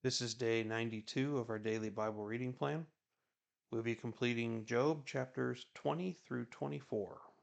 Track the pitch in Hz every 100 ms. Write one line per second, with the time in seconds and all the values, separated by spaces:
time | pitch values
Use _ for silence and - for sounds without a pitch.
0 | 131 123 120 113 117 113 110 113 117 110
1 | 107 - 135 143 110 107 110 110 110 104
2 | 107 107 104 120 127 127 143 151 160 _
3 | _ _ _ _ _ _ _ 117 113 113
4 | 120 110 123 117 117 113 110 120 143 156
5 | 135 139 127 - 127 123 - - 143 151
6 | 185 170 - 127 117 - 143 143 131 113
7 | 92 - - -